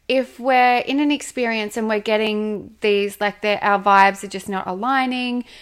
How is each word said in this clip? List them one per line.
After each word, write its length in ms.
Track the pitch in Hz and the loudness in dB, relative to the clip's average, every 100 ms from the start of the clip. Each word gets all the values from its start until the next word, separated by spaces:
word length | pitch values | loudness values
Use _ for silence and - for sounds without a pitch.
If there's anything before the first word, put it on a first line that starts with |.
| - | -2
if 320 | 262 247 - | -2 -2 -4
we're 380 | 247 254 247 247 | 0 4 4 2
in 220 | - 277 | 0 0
an 120 | 294 | 0
experience 680 | 294 - - 240 220 208 240 | 0 -4 -4 -2 -2 -4 -4
and 100 | 220 | -2
we're 120 | 214 | -2
getting 760 | 208 214 214 208 214 208 190 220 | 0 0 0 -2 -4 -6 -10 -4
these, 380 | 214 202 202 - | 0 0 0 -2
like, 200 | 208 - | -4 -2
the, 180 | 208 208 | -2 0
our 160 | 208 202 | 2 2
vibes 440 | 202 196 196 196 | 4 6 6 4
are 40 | 202 | -8
just 220 | 190 196 | -10 -6
not 160 | 190 - | -6 -6
aligning, 800 | 185 240 269 262 254 247 247 - - | -6 -2 -2 -2 -4 -4 -6 -8 -16